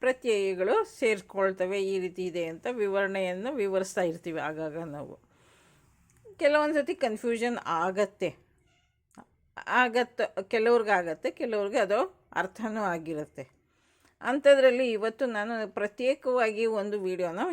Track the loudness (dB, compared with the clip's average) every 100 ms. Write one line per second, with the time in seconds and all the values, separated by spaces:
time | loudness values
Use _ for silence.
0 | -2 0 0 0 0 0 2 2 0 -2
1 | 0 0 -4 -2 -2 0 -2 -2 -2 -2
2 | -4 -6 -6 -4 -6 -6 -6 -2 0 0
3 | 0 -2 -2 -4 -6 -4 -2 -2 -2 -2
4 | -2 -2 -8 -6 -6 -6 -8 -8 -10 -10
5 | -12 -16 _ _ _ _ _ _ _ _
6 | _ _ -20 0 4 4 4 0 -2 -2
7 | -2 -2 -4 -2 -2 -2 -2 -2 0 0
8 | -2 -2 -6 -6 _ _ _ _ _ _
9 | _ -20 -20 _ _ -14 -2 2 2 2
10 | 0 -2 -4 -4 -2 2 4 4 4 2
11 | 0 -4 -6 -4 -4 -2 0 0 2 2
12 | 0 -6 _ -6 -6 -6 -6 -4 -4 -4
13 | -6 -8 -8 -12 -18 _ _ _ _ _
14 | _ -8 -4 4 8 8 8 6 2 0
15 | -2 -2 -2 -2 -4 -4 -6 -4 -6 0
16 | 0 0 0 2 2 2 0 0 -2 -2
17 | -2 -2 -4 -2 -4